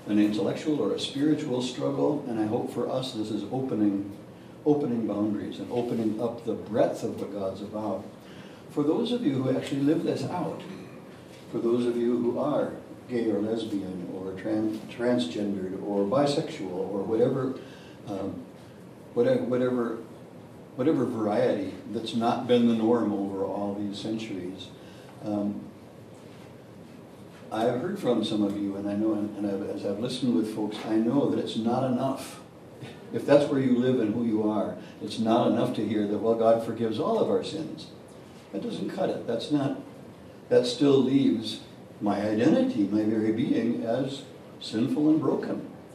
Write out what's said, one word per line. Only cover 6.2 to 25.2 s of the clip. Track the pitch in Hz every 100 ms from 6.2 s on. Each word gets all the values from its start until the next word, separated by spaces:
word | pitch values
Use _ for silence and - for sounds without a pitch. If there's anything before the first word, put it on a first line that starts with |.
| 120 - 117
the |
breadth | 101 90 113 - -
of | 110 -
what | -
God's | 101 95 98
about. | 104 107 107 95 - - - - - - -
For | 151
those | 147 180 233
of | 240
you | 147 127
who | 127 139
actually | - 139
live | 139 170
this | 151 -
out, | - 180 156 - - - - - - - - - -
for | 117
those | 113 123 123
of | 120
you | 120 113
who | 113 -
are | 151 143 123 - - - -
gay | 123 110
or | 101
lesbian | 107 117 107 101 92 90 87 92
or | 95
tran-, | 95 - 107 107 107 -
transgendered | - 120 117 101 107 101 95 92 95
or | 101 101
bisexual | 98 131 143 147 - - 95
or | - 95 101
whatever, | 95 113 131 139 131 - - - - - 104
um, | 95 98 90 - - - - - - -
whatever, | 120 127 123
whatever, | 113 123 127 123 113 110 - - - - - - - -
whatever | 131 143 113
variety | 110 107 104 123 - 92 - -
that's | 110 110 117
not | 117 120 117
been | 120 117
the |
norm | 113 110 120 104
over | 98 98 95 98
all | 98 101 101
these | 101 95
centuries, | 110 113 107 95 90 98 - - - - - -